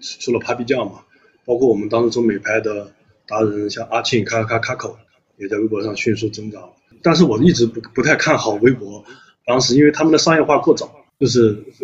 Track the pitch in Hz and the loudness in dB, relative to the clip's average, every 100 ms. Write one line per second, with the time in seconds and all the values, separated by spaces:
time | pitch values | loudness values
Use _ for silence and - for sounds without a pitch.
0 | - - - 117 - 123 120 131 101 - | -18 -10 -4 -4 -4 -6 -2 -4 -4 -10
1 | _ _ _ _ - 120 127 101 104 117 | _ _ _ _ -4 0 2 2 0 0
2 | 117 120 113 98 - 110 107 101 104 _ | 0 0 0 -2 -2 -2 -2 -6 -10 _
3 | _ _ - 107 110 104 104 117 113 113 | _ _ -8 -2 0 0 -6 -8 -4 -4
4 | - 117 98 117 117 117 - - 104 - | 0 -2 0 -4 -2 -4 -4 -8 -10 -12
5 | _ _ _ - 98 104 110 104 107 101 | _ _ _ -12 -6 -2 -2 -2 -4 -4
6 | 120 104 107 107 107 98 90 _ _ _ | -2 -2 -4 -6 -14 -14 -20 _ _ _
7 | 175 160 151 107 170 117 117 113 - - | 0 4 4 6 4 4 0 -2 -8 -2
8 | 113 - 104 95 110 104 123 117 101 104 | 0 0 2 0 0 2 2 2 -6 -16
9 | - - _ _ - 123 120 135 147 147 | -20 -20 _ _ -4 -2 2 4 4 4
10 | 160 156 - 160 151 139 165 - - - | 2 2 2 2 2 2 2 0 -2 -16
11 | _ - 123 120 110 104 - - | _ -4 0 4 2 2 -10 -10